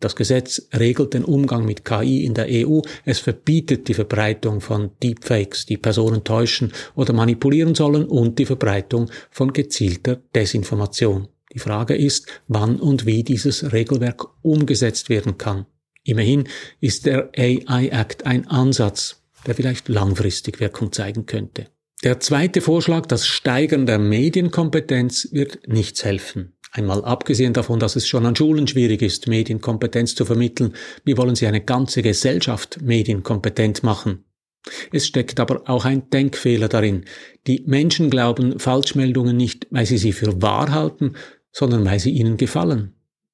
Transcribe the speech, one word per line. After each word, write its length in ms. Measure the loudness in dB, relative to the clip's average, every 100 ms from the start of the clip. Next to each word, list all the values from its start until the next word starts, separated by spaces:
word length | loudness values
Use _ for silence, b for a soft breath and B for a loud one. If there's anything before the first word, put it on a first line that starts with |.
Das 140 | -4 -2
Gesetz 520 | 0 0 -2 -8 -4 0
regelt 380 | 2 2 0 0
den 100 | 0
Umgang 400 | 2 2 0 -2
mit 180 | -4
K 200 | -4 -2
I 220 | 0 0 0
in 100 | -2
der 140 | 0
E 160 | 0 2
U. 180 | 2 0 B
Es 140 | B -2
verbietet 680 | -2 -2 0 2 2 -2 0
die 80 | -2
Verbreitung 680 | -2 0 0 0 -2 -4
von 300 | -2 -2 -4 -4
Deepfakes, 640 | -4 -2 0 0 0 -6 -6
die 120 | -2
Personen 460 | 0 2 2 0
täuschen 480 | 0 0 0 0 -4 B B
oder 200 | B 0
manipulieren 600 | 2 2 2 2 4 2
sollen, 320 | 2 2 2 2
und 320 | 2 2 2
die 80 | 0
Verbreitung 640 | 0 0 -2 -2 -2 -2 B B
von 220 | -2 -2
gezielter 640 | 0 -4 -2 -2 0 -2 -4 _ 0
Desinformation. 920 | 0 -2 -2 -2 -2 0 0 0 -4 _ -16
Die 60 | -10
Frage 340 | -6 -2 0
ist, 320 | 2 0 0 -8 B B
wann 320 | 0 2 2
und 260 | 2 2 2
wie 160 | 0
dieses 500 | 0 0 0 -2 0
Regelwerk 520 | 0 0 0 -2 -4 -12 _
umgesetzt 680 | 0 2 2 2 0 -2 -2
werden 280 | -2 -2 -4
kann. 300 | -4 -6 -8 _ _ _
Immerhin 420 | -2 0 2 2 0 B B B
ist 260 | -2 0 0
der 240 | 0 0 0
A 420 | 2 0 0 0
I 100 | 0
Act 360 | 0 -4 -4 -2
ein 220 | 0 0
Ansatz, 760 | 2 2 2 0 -2 -8 -12 _ _ -6
der 80 |
vielleicht 340 | -2 -2 -2 -2
langfristig 720 | 0 2 0 -2 -4 -8 -4
Wirkung 320 | -6 -4 -6
zeigen 360 | -4 -6 -6 -6
könnte. 400 | -6 -8 -12 -16 _ _ -4
Der 160 | -2 0
zweite 400 | 0 0 2 0
Vorschlag, 460 | 2 2 2 0 0
das 220 | -2 -2
Steigern 580 | -2 0 2 2 2 2
der 140 | 2
Medienkompetenz, 1300 | 2 2 2 2 0 0 0 0 0 0 0 -4 -4
wird 280 | -4 -4 -6 -2
nichts 360 | -2 -2 -4
helfen. 500 | -2 -2 -6 -10 -12 _ -12
Einmal 340 | -6 -2 -2 -2
abgesehen 480 | -2 0 2 2
davon, 260 | 2 0 0
dass 160 | 0 -2
es 120 | -2
schon 180 | 2 2
an 100 | 2
Schulen 320 | 2 2 2
schwierig 360 | 2 2 2
ist, 240 | 0 -2 0
Medienkompetenz 880 | 0 0 -4 -4 -2 -2 0 0 0
zu 100 | 0
vermitteln, 480 | 2 0 0 -2 B B B -2
wie 120 | 2
wollen 180 | 2 2
Sie 100 | 2
eine 160 | 0
ganze 400 | 0 0 0 0
Gesellschaft 800 | 2 2 2 0 0 -4 -6 -6
medienkompetent 1000 | 0 2 2 -2 -2 -2 -2 0 0 2
machen? 420 | 0 0 -2 -6 _ _ _ _ -18 B B
Es 140 | -4 -2
steckt 340 | -2 -2 -2
aber 300 | -2 -2 -2
auch 160 | 0 2
ein 240 | 0 0
Denkfehler 580 | 2 2 0 0 2 2
darin. 380 | 2 2 0 -6 B B B -2
Die 180 | -2 2
Menschen 420 | 2 2 2 2
glauben 500 | 2 2 2 0 0
Falschmeldungen 800 | 0 0 0 0 2 2 2 2
nicht, 300 | 0 -4 -6
weil 160 | -2 2
sie 140 | 2
sie 140 | 0
für 280 | 0 -2 0
wahr 300 | 0 2 0
halten, 420 | 0 -2 -2 -4 -4 B B B -2
sondern 300 | 0 2 2
weil 140 | 2
sie 100 | 0
ihnen 260 | 2 2 0
gefallen. 600 | 0 0 0 -2 -4 -12 _ _ _